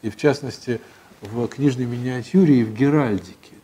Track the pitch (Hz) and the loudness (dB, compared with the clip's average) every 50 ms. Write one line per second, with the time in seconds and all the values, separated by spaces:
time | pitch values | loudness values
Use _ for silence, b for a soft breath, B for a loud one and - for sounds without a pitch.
0 | - 107 104 - - 147 131 - 143 127 - - - - 120 110 B B B B | -8 -10 -8 0 0 0 0 0 -6 -12 -12 -12 -8 -6 -6 -6 B B B B
1 | B B B B - 104 110 120 120 107 - - 139 143 123 123 127 120 120 120 | B B B B -16 -10 -6 -4 -4 -4 -4 0 0 0 0 0 -6 -6 -6 -6
2 | 120 127 127 127 113 - - 185 190 156 143 123 117 110 110 107 135 143 147 156 | -6 -6 -6 -8 -8 0 4 4 6 6 6 4 4 0 0 0 0 2 2 2
3 | 143 120 104 92 90 - - _ _ - - - | 2 0 -2 -4 -6 -10 -20 _ _ -20 -20 -20